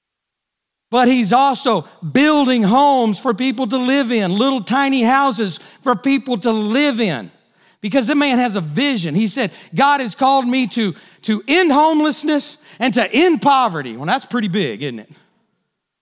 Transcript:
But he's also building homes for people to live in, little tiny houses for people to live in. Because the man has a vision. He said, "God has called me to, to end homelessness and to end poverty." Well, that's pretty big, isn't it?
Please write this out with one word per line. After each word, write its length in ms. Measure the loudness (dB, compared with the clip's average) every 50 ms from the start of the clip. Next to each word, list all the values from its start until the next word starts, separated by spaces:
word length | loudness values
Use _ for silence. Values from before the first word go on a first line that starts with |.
| _ _ _ _ _ _ _ _ _ _ _ _ _ _ _ _ _ _
But 200 | 0 2 2 4
he's 240 | 4 2 2 2 4
also 560 | 4 4 2 0 0 -2 -2 -2 -2 -2 -6 -12 _ -8 -2 0
building 500 | 2 4 4 4 2 2 2 2 2 2
homes 560 | 2 4 4 4 4 4 2 2 0 -2 -2
for 160 | -2 -4 -2
people 320 | -2 -2 -2 -2 -2 -4
to 100 | -2 -2
live 360 | -2 0 0 0 0 0 0 0
in, 180 | 0 0 0 0 0
little 240 | 0 0 0 -2 -2
tiny 400 | -2 -2 0 0 0 0 2 2
houses 560 | 2 2 2 2 0 0 -2 -4 -6 -6 -10 -16 -20 -20 _ -2
for 140 | -2 -2
people 420 | 0 0 0 0 0 0 -4 -6 -2
to 140 | -2 -2 -2
live 480 | -2 -2 -2 0 0 0 0 0 -2
in. 320 | -2 -2 -4 -6 -8 -12 -16 _ _ _ _ _ _ _ _ _
Because 260 | -8 -2 0 0 0
the 80 | 0 0
man 240 | 0 0 2 2 0
has 160 | 0 0 -2
a 60 | -4
vision. 560 | -6 -4 -2 -2 -2 0 -2 -2 -4 -2 -2
He 100 | -2 -2
said, 240 | -2 -2 -4 -4 -4 -6 -10 -18 -6 -2
"God 260 | 0 2 2 2 0
has 140 | -2 -6 -4
called 320 | 0 2 2 2 2 2
me 220 | 0 0 -2 -2 -2
to, 260 | -2 -2 -4 -4 -4 -8 -14 -20 _ _ -6
to 200 | -4 -4 -4 -2 0
end 240 | 0 2 2 2 4
homelessness 840 | 4 4 4 2 2 2 0 -2 -2 -2 -2 -2 -2 -2 -6 -12 -20 _ -20 -8 -4
and 160 | -2 -2 0
to 180 | 0 0 0 2
end 300 | 2 2 2 2 2 2
poverty." 540 | 2 4 4 2 0 -2 -6 -8 -8 -10
Well, 100 | -8 -4
that's 200 | -4 -4 -4 -4
pretty 200 | -4 -4 -4 -2
big, 380 | -2 -2 -2 -2 -4 -4 -6 -8
isn't 160 | -8 -10 -10
it? 100 | -14 -18 -20 -20 _ _ _ _ _ _ _ _ _ _ _ _ _ _ _ _